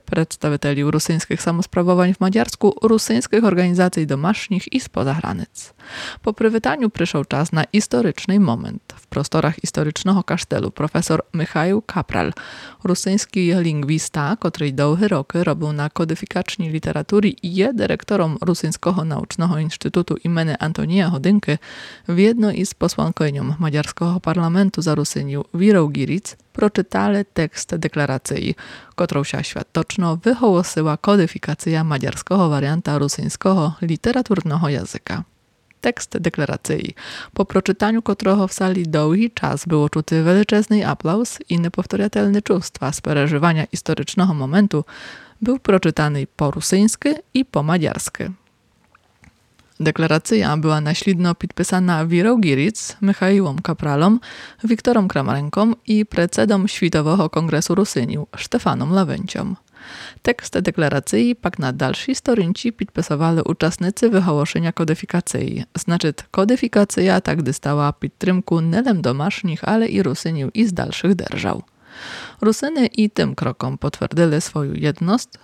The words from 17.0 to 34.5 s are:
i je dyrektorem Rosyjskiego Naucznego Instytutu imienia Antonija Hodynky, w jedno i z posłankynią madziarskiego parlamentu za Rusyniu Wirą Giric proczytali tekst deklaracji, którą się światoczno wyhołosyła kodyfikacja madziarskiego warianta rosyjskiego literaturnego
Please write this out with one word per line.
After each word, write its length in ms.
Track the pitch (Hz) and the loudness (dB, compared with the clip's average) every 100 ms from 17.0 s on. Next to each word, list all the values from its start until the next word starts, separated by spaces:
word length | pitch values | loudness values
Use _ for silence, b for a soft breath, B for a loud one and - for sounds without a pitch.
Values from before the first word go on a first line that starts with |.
| 151 202 202 | 2 2 2
i 260 | - 175 | 0 -4
je 200 | 185 208 | 0 0
dyrektorem 640 | 240 196 - - 202 165 151 | 2 0 -2 0 0 0 0
Rosyjskiego 640 | 170 170 160 160 - 180 | -2 0 -2 -2 -2 0
Naucznego 540 | 160 143 - - 170 156 | -2 -4 -6 -2 0 0
Instytutu 580 | 156 - - 185 175 170 | -2 -4 -2 -2 -2 -2
imienia 340 | 170 165 160 147 | -2 0 0 -2
Antonija 520 | 156 - 147 185 175 | -4 -2 0 2 2
Hodynky, 480 | 160 147 214 - 151 B B B B - | 2 4 2 2 -2 B B B B -4
w 100 | 175 | 4
jedno 320 | 202 233 214 | 4 4 0
i 160 | - 190 | 0 -4
z 80 | |
posłankynią 800 | - 170 - 151 - 151 143 127 151 | -2 -2 0 -2 0 -2 -2 -4 -2
madziarskiego 640 | 165 147 147 - 170 180 | 0 0 -2 -2 -2 0
parlamentu 640 | - 170 165 175 196 - | 0 0 2 2 2 2
za 120 | 180 | 0
Rusyniu 500 | 147 143 151 139 143 - | 0 0 -2 -4 -6 -6
Wirą 340 | 170 196 202 151 | 2 4 6 4
Giric 480 | 143 135 165 - - _ | 0 -2 -4 -6 -16 _
proczytali 640 | - 214 - 190 190 202 202 202 | 0 0 2 -2 0 0 0 -2
tekst 420 | - 156 - - 170 | -2 -4 -4 -8 -4
deklaracji, 800 | 156 - 143 131 - 139 - 165 B B B - | -4 -2 -2 -2 -4 -4 -4 -6 B B B -4
którą 280 | 175 143 | -2 -2
się 200 | 139 - | -2 -4
światoczno 720 | 139 - - - 160 - 175 165 | -6 -8 -6 -4 -4 -2 0 0
wyhołosyła 800 | 233 240 240 175 180 - 156 147 | 0 2 4 4 2 0 0 0
kodyfikacja 880 | - 202 165 - - 151 - 160 | 2 4 4 0 -6 -4 -2 0
madziarskiego 640 | 160 143 135 - - 190 170 | 0 0 -2 -6 -2 2 2
warianta 500 | 143 139 160 - 147 | 2 0 -2 -2 -2
rosyjskiego 720 | 143 - 156 - 185 190 156 156 | -2 -2 -6 -2 0 2 2 -2
literaturnego 840 | 170 156 233 254 247 190 160 | -4 -2 0 -2 0 -2 0